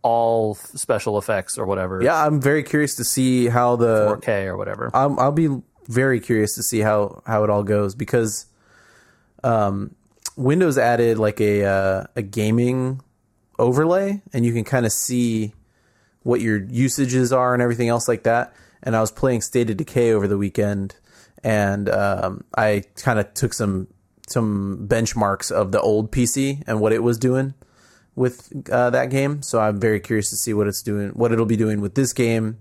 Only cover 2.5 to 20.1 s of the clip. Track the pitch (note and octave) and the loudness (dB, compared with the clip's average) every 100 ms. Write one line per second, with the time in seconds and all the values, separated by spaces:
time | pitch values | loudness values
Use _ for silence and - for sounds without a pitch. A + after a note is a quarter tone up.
2.5 | D3+ D3 D3 D3 - A#2 - C3 B2+ A#2+ | 0 0 -2 -2 -4 -4 0 2 2 2
3.5 | A#2+ B2 A#2+ A#2 A2 G#2 G#2 - G#2 G2 | 2 2 4 4 4 2 0 -2 -2 -4
4.5 | F#2+ G2 G2+ A#2+ B2 C#3+ C3+ C3 D3 D#3+ | -6 -8 -8 -2 0 0 2 0 2 0
5.5 | C3 - _ - A#2+ C3+ A#2+ - A2 G#2 | -2 -8 _ -4 0 2 0 0 0 2
6.5 | - G#2 A2+ G#2+ G#2+ G2+ - - A2 G#2+ | -2 -4 0 2 2 0 -6 -2 0 2
7.5 | G#2 G#2 G#2 G2+ A2 G#2 C3 A2+ - - | 0 2 0 0 -4 -2 0 0 -4 -12
8.5 | _ _ _ _ _ _ _ _ - B2+ | _ _ _ _ _ _ _ _ -6 0
9.5 | A2+ G2+ G2 G2+ - _ _ - - B2+ | 2 0 -2 -8 -14 _ _ -14 -2 2
10.5 | D#3+ F3 C3 A#2 A#2+ A#2 A2 G#2+ G#2+ G#2 | 4 4 4 2 4 4 4 0 2 2
11.5 | G2+ G2 G2 G2 F#2+ - B2 G2 A2 G#2+ | 4 2 2 2 0 -4 -8 -6 -2 2
12.5 | A2+ B2 C3 B2+ C3+ _ _ _ _ _ | 2 2 0 -2 -6 _ _ _ _ _
13.5 | - A#2+ B2+ D#3+ F3+ G3 G3+ - B2 A#2+ | 0 2 4 2 2 0 -4 -6 0 0
14.5 | A#2 G#2+ C3 A2+ - - B2 A#2+ A2+ G#2 | 0 0 0 0 -2 -2 0 0 -2 -4
15.5 | - _ _ _ _ _ _ - A#2+ A2+ | -10 _ _ _ _ _ _ -2 0 2
16.5 | G#2+ G2 A#2+ C3 C#3+ C3 B2+ B2 C3 B2+ | -2 -2 0 0 0 0 2 2 2 2
17.5 | B2 B2 A#2 A#2+ A#2 - A2+ A#2 A#2 - | 2 0 0 0 0 0 0 0 0 -2
18.5 | - - _ - A2+ A2 - C3+ A#2+ - | -12 -20 _ -2 0 -2 0 0 0 0
19.5 | B2+ A2+ G2 - B2+ A#2 | 0 0 -2 -2 0 2